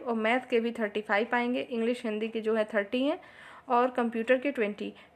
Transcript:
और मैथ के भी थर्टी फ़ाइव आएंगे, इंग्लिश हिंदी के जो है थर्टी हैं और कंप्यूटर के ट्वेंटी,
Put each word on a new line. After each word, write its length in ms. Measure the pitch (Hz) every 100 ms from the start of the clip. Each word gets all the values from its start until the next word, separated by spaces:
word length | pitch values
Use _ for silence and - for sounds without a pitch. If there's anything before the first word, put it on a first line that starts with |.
| -
और 60 |
मैथ 360 | 226 220 247 254
के 100 | 233
भी 120 | 233
थर्टी 300 | 233 214 208
फ़ाइव 260 | 208 208 240
आएंगे, 280 | 240 240 254
इंग्लिश 440 | - 240 226 247 226
हिंदी 220 | 214 220
के 140 | 226
जो 140 | 220 220
है 100 | 214
थर्टी 380 | 220 202 254
हैं 160 | 269 359 - - - - -
और 220 | 247 254
कंप्यूटर 460 | 254 233 226 226 254
के 140 | 285
ट्वेंटी, 420 | 262 208 202 202 - -